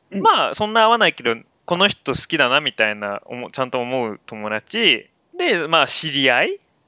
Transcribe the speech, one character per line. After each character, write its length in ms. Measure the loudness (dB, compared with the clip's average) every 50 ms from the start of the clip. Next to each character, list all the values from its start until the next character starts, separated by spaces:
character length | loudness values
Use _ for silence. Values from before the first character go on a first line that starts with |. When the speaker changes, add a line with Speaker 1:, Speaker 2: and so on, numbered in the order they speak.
| -8 _
Speaker 1:
う 60 | -6
ん。 40 | 2
Speaker 2:
ま 280 | 2 4 4 4 2 0
あ、 40 | 0
そ 100 | -2 -4
ん 80 | 0 2
な 100 | 4 4
合 60 | 4
わ 80 | 4
な 100 | 4 2
い 60 | 0 0
け 100 | 0 -2
ど、 120 | -4 -4 -4 -8 _ _ _ -6
こ 100 | -6 0
の 120 | 2 2
人 260 | 0 0 -2 _ -4 -4
好 40 |
き 200 | -4 -4 -4 0
だ 100 | 2 2 2
な、 120 | 2 2
み 100 | 0 -2 -2
た 160 | 0 -2 -2
い 60 | 0
な、 260 | -4 -6 -6 -6 -8 -10
お 100 | -12 -12
も-、 140 | -12 -10 -10
ち 80 | -6 -6
ゃ 60 | -4
ん 60 | -2
と 80 | -2 -4
思 300 | -4 -2 -2 -2 -4 -4
う 100 | -6 -10 _
友 240 | -16 -14 -10 -6 -6
達。 600 | -6 -6 -6 -6 -4 0 2 2 2 2 -2 _ _ _ _ _ -8
で、 300 | -4 -2 0 0 -2 0
ま 140 | 2 2 2
あ、 60 | 2
知 240 | 2 -2 -6 -6 -4
り 200 | -2 2 2 4
合 120 | 4 4 2
い。 160 | 0 -4 -8 _ _ _ _ _